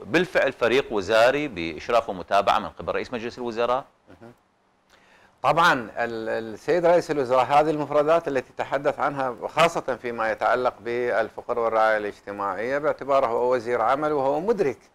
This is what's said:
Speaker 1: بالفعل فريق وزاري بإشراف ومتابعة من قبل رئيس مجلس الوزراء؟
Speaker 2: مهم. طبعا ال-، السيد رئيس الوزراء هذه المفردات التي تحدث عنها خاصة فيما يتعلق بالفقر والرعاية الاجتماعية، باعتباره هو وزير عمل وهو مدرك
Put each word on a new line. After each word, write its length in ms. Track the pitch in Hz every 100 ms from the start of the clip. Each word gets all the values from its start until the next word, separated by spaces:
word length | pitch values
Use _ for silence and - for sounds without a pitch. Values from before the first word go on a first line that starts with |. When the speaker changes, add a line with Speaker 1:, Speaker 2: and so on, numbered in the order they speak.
| 92
Speaker 1:
بالفعل 460 | 156 180 - 139
فريق 400 | - 117 127 -
وزاري 560 | 107 92 110 123 143 147
بإشراف 600 | 90 82 76 - 117 113
ومتابعة 500 | 95 - 101 101 107
من 100 | 90
قبل 260 | - 95
رئيس 180 | 95 107
مجلس 260 | 120 117 127
الوزراء؟ 460 | 120 113 120 127 - _ _
Speaker 2:
مهم. 240 | 95 117 - _ _ _ _ _ _ _ _ _ _
طبعا 300 | 131 151 170
ال-، 840 | 139 107 - 117 113 110 113 113
السيد 320 | 104 - 170 165
رئيس 240 | 175 -
الوزراء 340 | 147 120 127
هذه 260 | 123 143 156
المفردات 580 | 151 139 147 147 165 143
التي 240 | 135 - -
تحدث 440 | - 143 143 123
عنها 360 | 135 143 127 113 90
خاصة 500 | 151 165 170 139 117
فيما 280 | 120 117 113
يتعلق 440 | 104 107 123 127 -
بالفقر 800 | 113 120 123 104 107 - - 120
والرعاية 380 | 113 110 110 107
الاجتماعية، 840 | 104 - - 101 101 95 120 143
باعتباره 480 | 151 127 135 135 120
هو 280 | 120 123
وزير 260 | 127 113 120
عمل 300 | 113 139 151
وهو 280 | 147 135 147
مدرك 380 | 202 208 143 113 _